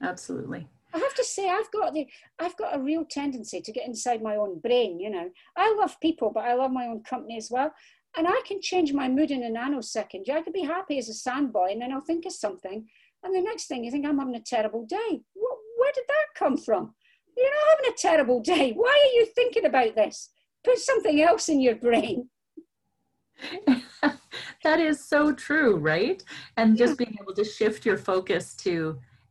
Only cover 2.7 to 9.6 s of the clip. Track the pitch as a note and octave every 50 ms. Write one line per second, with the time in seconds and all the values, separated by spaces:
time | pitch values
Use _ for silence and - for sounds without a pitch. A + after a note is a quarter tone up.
2.7 | - C#4+ C4 C#4 D#4 E4 D4+ D#4 - C#4+ C#4+ C#4+ B3+ A#3+ A3 - - F3+ - -
3.7 | A3 B3 B3 B3+ A#3 A3 - B3 A#3+ A3 A3 A3 G#3 G#3 G#3 G3+ F3+ D#3+ - A#3
4.7 | B3 B3 A#3+ G3+ F3 E3+ F#3 G#3+ G#3 F3+ E3+ F4+ - _ - _ - - F#4+ A4
5.7 | A4 G#4 G4+ D4+ - - - E4 D#4+ - A#3+ G#3+ A3+ A3+ G#3+ A#3+ A#3+ B3 C4+ C4
6.7 | B3+ B3+ B3 A#3+ A#3 G#3+ - - - A#3+ C#4+ G#3+ A#3 A3+ A3 - A#3 B3+ C#4 D#4
7.7 | - _ _ _ _ _ _ _ - E4+ D#4+ F4 G4 C5 B4+ - G4+ F#4+ - -
8.7 | F#4 F#4 E4 C#4+ C#4 C#4 C4+ B3+ B3+ C4+ D#4 - C#4+ B3+ A#3+ A#3 A3+ A#3